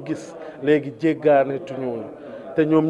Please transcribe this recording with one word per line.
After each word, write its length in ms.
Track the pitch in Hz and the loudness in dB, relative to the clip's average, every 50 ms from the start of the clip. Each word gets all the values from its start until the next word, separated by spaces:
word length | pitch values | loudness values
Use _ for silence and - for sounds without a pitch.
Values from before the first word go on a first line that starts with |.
| 139 | -2
gis 280 | 143 156 - - - - - - - - - - | -6 -8 -8 -10 -12 -16 -14 -14 -16 -12 -4 2
léegi 300 | 143 151 151 135 139 120 113 | 2 2 2 2 -2 -6 -2
jéggaane 580 | - 165 156 - - 156 147 139 135 135 135 135 - | 0 0 0 2 4 4 6 6 4 2 0 -6 -6
tuñu 260 | - 127 127 131 127 117 113 107 - - - - - - - - - - | -8 -8 -6 -6 -6 -6 -6 -8 -10 -14 -16 -16 -16 -16 -16 -14 -4 0
te 80 | 160 156 | 0 2
ñoom 200 | 151 156 156 156 160 | 4 4 4 4 4